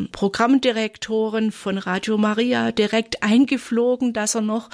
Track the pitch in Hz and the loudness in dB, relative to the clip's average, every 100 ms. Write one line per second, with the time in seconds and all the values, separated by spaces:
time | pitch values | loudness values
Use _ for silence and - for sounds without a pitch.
0 | 190 - 202 196 233 269 254 220 214 - | -6 -2 -2 0 2 2 2 0 -4 -6
1 | - 220 220 220 220 - 202 190 185 185 | -4 -2 -2 -2 -2 -4 -6 -4 -4 -4
2 | 214 214 214 214 247 233 226 226 208 226 | 0 0 2 2 0 0 0 0 0 0
3 | 226 - 214 233 269 262 - 233 240 247 | -2 -4 2 4 4 0 0 0 2 2
4 | 247 226 214 226 214 220 - | 0 -2 -2 -2 -2 -4 -6